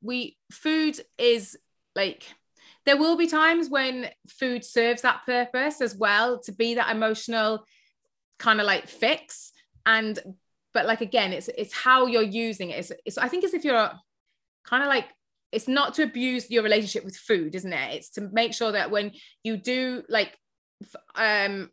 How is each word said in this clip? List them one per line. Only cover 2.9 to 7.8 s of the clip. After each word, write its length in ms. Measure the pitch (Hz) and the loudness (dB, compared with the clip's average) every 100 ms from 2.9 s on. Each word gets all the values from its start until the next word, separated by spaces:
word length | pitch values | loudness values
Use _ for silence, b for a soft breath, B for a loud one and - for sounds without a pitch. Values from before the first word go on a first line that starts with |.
| 277 | 4
will 200 | 320 339 | 4 4
be 100 | 330 | 2
times 420 | 311 320 339 320 | 4 4 2 0
when 400 | 277 262 254 240 - - | 0 -2 -4 -10 -14 -20
food 380 | - 262 247 - | -4 -2 -2 -2
serves 380 | 240 233 240 | 2 2 2
that 220 | 254 - - | 0 0 0
purpose 540 | 247 240 247 285 294 | 0 0 0 -2 -2
as 160 | 240 196 | -4 0
well, 440 | 208 202 240 247 | 2 4 2 0
to 120 | - | -6
be 240 | 196 233 233 | -2 0 2
that 140 | - 220 | 0 0
emotional 680 | 220 220 - 226 214 214 - _ | 0 -2 -2 0 0 -2 -8 _